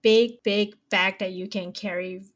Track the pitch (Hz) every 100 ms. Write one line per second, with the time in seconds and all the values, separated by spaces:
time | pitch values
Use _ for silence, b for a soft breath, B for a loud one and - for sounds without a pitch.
0 | 214 220 240 233 - 202 208 - _ 196
1 | 185 190 190 185 185 208 180 180 208 180
2 | 185 185 196